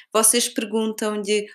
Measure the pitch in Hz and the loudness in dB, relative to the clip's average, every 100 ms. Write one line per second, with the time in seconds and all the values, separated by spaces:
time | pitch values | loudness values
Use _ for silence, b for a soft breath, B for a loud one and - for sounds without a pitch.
0 | B 220 226 240 233 - 214 220 220 214 | B 2 4 4 0 -4 -4 -2 -2 -2
1 | 214 208 196 208 208 | -4 -4 0 -2 -2